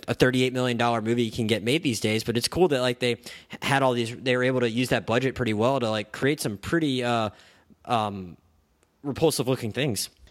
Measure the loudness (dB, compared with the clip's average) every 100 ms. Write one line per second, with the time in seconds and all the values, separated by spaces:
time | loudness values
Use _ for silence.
0 | -4 2 4 4 2 2 0 2 2 2
1 | 0 0 0 -2 0 0 2 0 0 0
2 | 0 0 0 -2 -2 2 2 4 0 0
3 | -2 -2 -8 -18 -18 -8 0 2 4 2
4 | -2 -4 0 2 2 2 0 0 0 0
5 | 2 0 0 -2 -2 2 2 2 -2 -2
6 | -6 -2 0 0 -4 -6 -2 0 0 -2
7 | 0 0 0 -4 -20 -20 _ -16 -2 0
8 | 0 -4 -10 -16 _ _ _ _ _ _
9 | -8 0 2 2 0 -2 -2 -2 -2 -2
10 | -6 _ -20